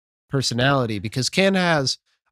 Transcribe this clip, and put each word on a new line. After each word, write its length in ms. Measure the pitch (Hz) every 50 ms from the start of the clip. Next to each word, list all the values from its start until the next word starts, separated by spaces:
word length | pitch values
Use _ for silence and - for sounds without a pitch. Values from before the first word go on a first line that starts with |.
| _ _ _ _ _ _
personality, 680 | - 139 127 - 117 120 127 139 143 135 123 113 110 101
because 300 | 87 110 - 135 123 -
Can 260 | - 185 190 196 196
Has, 420 | 185 180 175 165 151 135 127 - - _ _ _ _ _ _